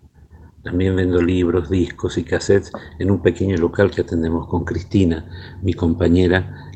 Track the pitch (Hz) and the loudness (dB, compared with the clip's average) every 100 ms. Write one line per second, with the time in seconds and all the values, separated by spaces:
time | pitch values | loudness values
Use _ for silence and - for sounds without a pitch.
0 | - _ - - - - - 90 95 92 | -20 _ -20 -20 -20 -20 -6 -2 0 2
1 | 92 87 87 92 87 90 82 95 85 - | 2 2 2 2 2 0 0 0 0 -2
2 | 92 - 82 87 - 98 - - - - | -6 -4 -2 -2 2 2 0 -8 -14 -4
3 | 92 98 92 87 98 92 85 - 101 - | 0 2 2 2 0 2 0 2 2 0
4 | 87 87 80 82 - 85 90 87 - 104 | -2 -2 0 -2 -2 -4 -4 -6 -2 2
5 | 92 82 - - - - 95 90 87 82 | 2 0 -6 -16 -16 -6 -4 0 0 2
6 | 85 87 90 92 92 - - | 4 4 4 2 0 -8 -16